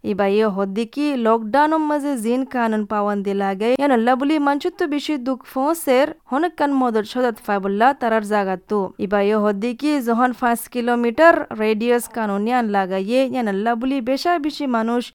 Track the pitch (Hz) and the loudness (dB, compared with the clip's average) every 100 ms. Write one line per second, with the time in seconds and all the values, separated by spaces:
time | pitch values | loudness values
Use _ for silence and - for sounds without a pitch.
0 | 214 196 202 202 220 190 196 196 226 269 | -4 -2 0 2 0 0 -4 -4 -6 -2
1 | 294 269 220 233 220 262 302 320 302 302 | -2 0 2 2 2 2 2 2 0 -2
2 | 277 269 214 247 262 254 226 214 208 214 | -2 -2 0 -2 -2 -2 0 -2 -2 -2
3 | 208 208 196 196 196 190 226 262 285 247 | -2 -2 -2 -2 -2 -2 0 2 2 2
4 | 233 254 277 311 285 285 359 359 349 294 | 4 2 2 2 2 0 -4 -4 -4 -2
5 | 269 302 240 254 - 262 277 330 - 254 | -4 -4 -2 -6 -6 -4 -2 -2 2 2
6 | 302 330 - 262 339 330 285 277 254 220 | 2 -2 -6 -2 -2 -2 0 2 2 0
7 | 214 247 247 226 - 202 196 202 240 285 | -2 -2 -2 -2 -4 -2 -2 2 2 2
8 | 240 220 208 208 196 185 _ 208 190 - | 0 0 0 0 0 -4 _ -4 -4 -6
9 | 202 202 202 214 208 202 233 233 294 294 | -2 2 2 2 2 0 -4 -2 -2 0
10 | 233 226 254 240 240 233 - 247 240 240 | 0 2 0 0 -2 -2 -4 -4 -2 0
11 | 233 226 330 330 - 220 214 220 233 240 | 0 6 6 6 0 -2 0 0 2 0
12 | 233 240 214 202 214 247 226 202 190 190 | 0 -4 -2 -2 0 0 0 0 0 -2
13 | 196 254 269 254 220 196 220 240 262 277 | 0 0 0 0 -2 0 -2 -2 -2 -2
14 | 233 269 349 349 294 285 285 233 220 240 | -2 -2 0 0 -2 -4 -2 -2 0 -2
15 | 233 | -4